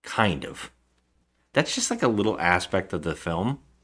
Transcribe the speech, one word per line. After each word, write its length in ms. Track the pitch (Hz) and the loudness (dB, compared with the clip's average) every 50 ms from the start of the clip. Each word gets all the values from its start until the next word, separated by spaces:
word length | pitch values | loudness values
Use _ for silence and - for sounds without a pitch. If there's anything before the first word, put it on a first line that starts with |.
Kind 440 | - - - - 113 101 82 69 - | -14 -4 0 2 2 2 2 -2 -6
of. 260 | - - - - - _ _ _ _ _ _ _ _ _ _ _ _ _ _ _ _ - | -10 -10 -12 -14 -16 _ _ _ _ _ _ _ _ _ _ _ _ _ _ _ _ 0
That's 220 | 139 - - - | 0 2 2 -2
just, 160 | 262 - - | -2 -2 -2
like, 100 | 247 233 | 0 2
a 60 | - | 2
little 320 | 123 110 104 98 110 101 - | 2 4 4 2 2 2 0
aspect 520 | - - 87 90 - - - 95 87 - | 2 2 4 2 2 0 -2 -2 -2 -2
of 120 | - 80 76 | -6 -4 -4
the 120 | 82 76 | -4 -4
film. 440 | - - 87 82 85 98 127 139 135 - _ _ _ | -4 -4 -4 -2 0 0 -2 -2 -4 -8 _ _ _